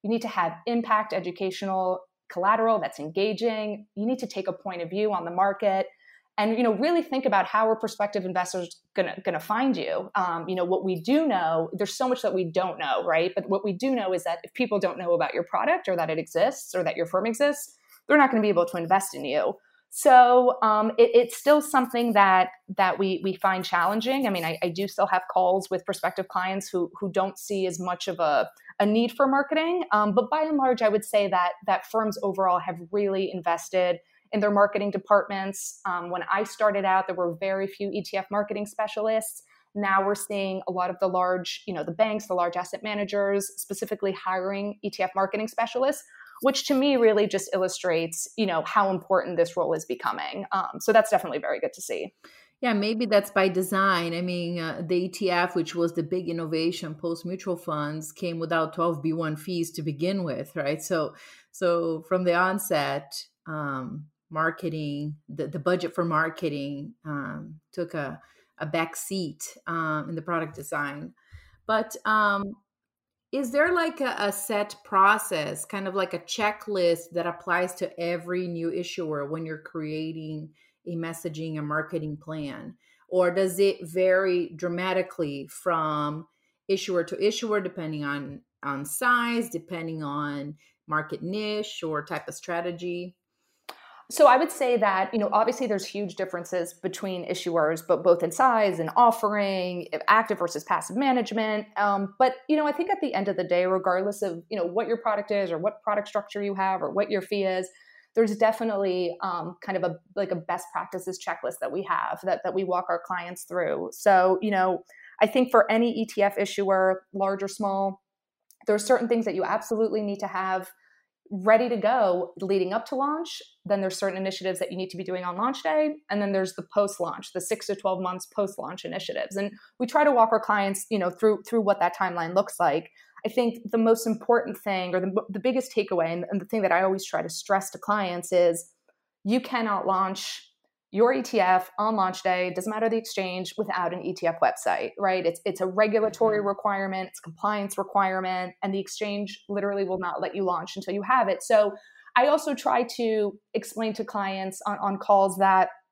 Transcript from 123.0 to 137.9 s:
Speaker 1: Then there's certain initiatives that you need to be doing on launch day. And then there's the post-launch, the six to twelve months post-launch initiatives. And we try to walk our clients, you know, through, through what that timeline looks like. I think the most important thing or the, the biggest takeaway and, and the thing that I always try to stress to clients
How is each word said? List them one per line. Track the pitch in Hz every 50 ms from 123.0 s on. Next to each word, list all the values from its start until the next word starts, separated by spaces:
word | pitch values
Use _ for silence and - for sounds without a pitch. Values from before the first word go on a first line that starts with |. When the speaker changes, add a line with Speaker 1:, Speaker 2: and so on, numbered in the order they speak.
| 269 285 302 320 339 330 - - - - _ _ _
Speaker 1:
Then | - 208 202
there's | 196 190 185
certain | - 202 196 180 190
initiatives | 190 190 190 - 180 190 180 185
that | 185 -
you | 185
need | 185 190 190
to | -
be | 175
doing | 190 180 185 180 180
on | 180 175 185
launch | 220 254 269 -
day. | - 330 311 302 302 302 302 - _ -
And | 208 208
then | 208 202
there's | 196 190 190 190
the | - - 185 _
post-launch, | - 202 202 196 196 - 175 165 - - 196 -
the | _ 185
six | 175 - 220 214 -
to | - 202
twelve | 196 - 196 185 180
months | 185 180 180 185 -
post-launch | - _ - 202 196 196 - - 139 180 190 -
initiatives. | 170 165 185 160 - - - - - 190
And | 196 202 202 202 - - _ _ _
we | 247
try | 240 - 294 302
to | 294
walk | 269 240 220 226
our | 226 220
clients, | 220 - 208 202 196 196 196 - - -
you | 226 202
know, | 180 180
through, | 180 - 226 220 214 190 - -
through | - -
what | 190 202 196 196
that | 170 175 175
timeline | - 196 180 175 175 170 170 180
looks | 190 202 - - -
like. | 175 156 143 165 165 - _ - - _ _ - -
I | 226
think | 233 254 240 233 233 233 -
the | 214 - 226
most | 226 226 226 226 -
important | 226 220 226 - - 240 233 - - 190 -
thing | - 208 196 185 185 180 180
or | 180
the, | 180 190 185 214 - -
the | 190 208
biggest | - 254 240 262 254 - -
takeaway | 220 - - 196 170 160 165
and, | 170 175 175 -
and | 208 196
the | -
thing | - - 220
that | 190 180
I | 165 175
always | 190 190 190 190 190
try | - - -
to | 160 165
stress | 165 - - - 196 190 190 -
to | - -
clients | - -